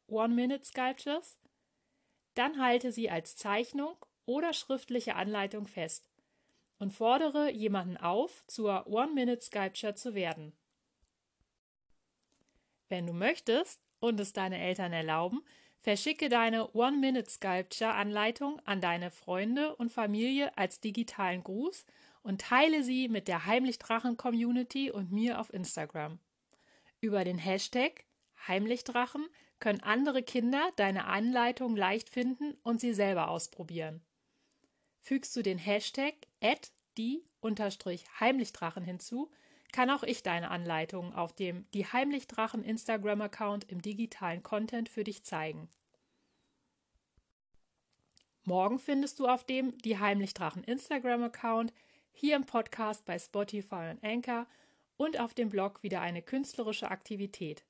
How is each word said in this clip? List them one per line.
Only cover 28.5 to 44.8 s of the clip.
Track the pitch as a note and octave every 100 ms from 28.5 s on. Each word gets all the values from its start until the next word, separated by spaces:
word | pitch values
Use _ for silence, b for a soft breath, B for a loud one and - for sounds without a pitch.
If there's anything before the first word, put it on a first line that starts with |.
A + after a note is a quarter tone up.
| F#3+ G#3+ B3
Drachen | - A#3+ B3 C#4+ D#4 b b b
können | A3 G3+
andere | - A3+ C#4+ C4
Kinder | B3 B3+ A#3 C4+ E4+ -
deine | G3+ F#3+ -
Anleitung | F#3+ A3+ B3+ A#3+ B3 B3+ G#3+
leicht | F#3 G#3+ -
finden | - B3 B3+ D4 -
und | - A#3
sie | A#3+
selber | G#3 G3+ F3+ D#3+
ausprobieren. | E3 - - D#3+ E3 D#3+ D#3+ - _ _ _ _ _ _ _ _ _
Fügst | - C4+ -
du | B3
den | G3 F#3
Hashtag | F3+ G#3 - - C#4 D4+ - _
at | G#3 B3+ - - _ -
die | A3+ D4 - _
unterstrich | A3 G#3 G#3 G3 - F3+ - -
Heimlich | A3+ C4+ A3
Drachen | - E3+ E3+
hinzu, | F3+ F3+ - A#3+ D#4 b b b b
kann | - B3+
auch | C#4
ich | - B3
deine | F#3+ E3+ E3+
Anleitungen | F3+ E3+ D#3+ D#3+ F#3+ F3
auf | - E3+
dem | - F#3 F3+ -
Die | G3+ G3
Heimlich | B3 C#4 C#4+ -
Drachen | - A3 A3+
Instagram-Account | G#3 A3 - A3 G#3 G#3 G#3 - G#3 G#3 -
im | F3+
digitalen | G#3 G#3 A3+ - F3+ E3+
Content | - G#3+ A3 A#3